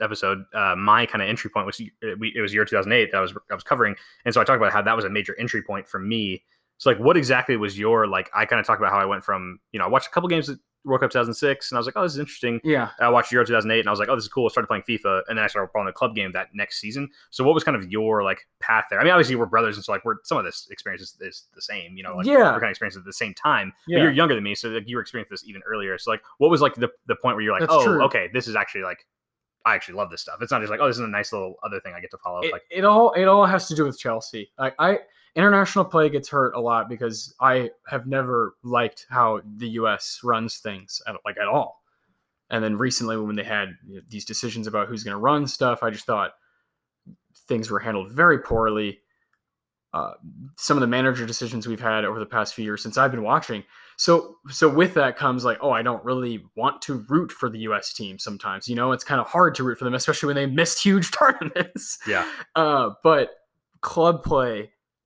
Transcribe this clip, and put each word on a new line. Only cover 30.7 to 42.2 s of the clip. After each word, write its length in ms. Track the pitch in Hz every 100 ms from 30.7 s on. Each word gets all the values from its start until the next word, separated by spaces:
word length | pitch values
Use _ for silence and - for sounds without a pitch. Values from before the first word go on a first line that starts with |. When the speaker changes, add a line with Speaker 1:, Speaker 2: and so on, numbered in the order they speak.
Speaker 1:
like, 100 | 110
"Oh, 60 | 143
this 100 | 117
is 60 |
a 40 | 113
nice 240 | 104 101
little 240 | 104 92 -
other 160 | 104 98
thing 140 | 95
I 80 | 87
get 100 | 90
to 60 | -
follow." 240 | 92 90
Speaker 2:
It, 100 | 160
Speaker 1:
Like 120 | - -
Speaker 2:
it 140 | 180
all, 300 | 202 214 233
it 120 | 170 190
all 200 | 202 185
has 240 | 185 -
to 60 | 156
do 100 | 143
with 120 | 123
Chelsea. 540 | 123 113 - 113 101 -
I, 140 | 131 -
I, 220 | 175 202 - _ _ 160
international 480 | 202 196 190 202
play 260 | 185 165 156
gets 200 | 143 139
hurt 240 | 143 127
a 60 | 120
lot 280 | 117 117 110
because 460 | 113 120 110 - -
I 320 | 131 127 117 - -
have 180 | 139 127
never 500 | 135 127 120 104 -
liked 460 | 120 120 113 - -
how 320 | 123 117 107 104 104
the 100 | 117
U 180 | 113 110
S 320 | 101 - -
runs 340 | 123 113 113 -
things 440 | 107 98 95 - 113
at, 80 | 98 104
like, 120 | 104
at 100 | 101
all. 340 | 139 92 - _ _ _ _